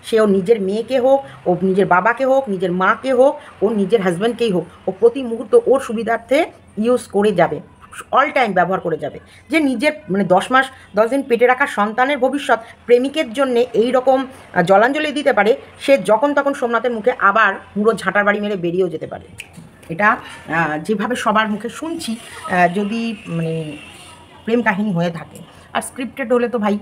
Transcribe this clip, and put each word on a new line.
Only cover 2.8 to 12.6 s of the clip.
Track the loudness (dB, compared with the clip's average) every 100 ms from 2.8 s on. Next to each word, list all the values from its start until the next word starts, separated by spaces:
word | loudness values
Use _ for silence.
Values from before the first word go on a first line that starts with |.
| 0 0 0
হোক, | 4 4 2 -14 -4
ওর | -2
নিজের | 0 0 0
হাজব্যান্ডকেই | 0 0 -2 -2 -2
হোক, | -2 -4 -10 -10
ও |
প্রতি | 0 0 0
মুহূর্ত | -8 -8 2 2 4
ওর | 0
সুবিধার্থে | 0 -6 -2 -4 0 0 0 -6 -16 -4
ইউজ | 0 0 0
করে | 0 0
যাবে, | 2 0 -2 -12 -20 -20 -20 -2
all | 0 2
time | 0 0
ব্যবহার | 2 0 -2
করে | -4 -6
যাবে। | -6 -10 -20 -20 -2
যে | 0
নিজের, | 0 0 -2 -2 -4
মানে, | -2
দশ | 2 2 4
মাস, | 0 0 -8 -6 0
দশ | 0
দিন | 0
পেটে | 0 2 4
রাখা | 2 0
সন্তানের | 0 -2 0 0 0
ভবিষ্যৎ | 0 -2 0 -2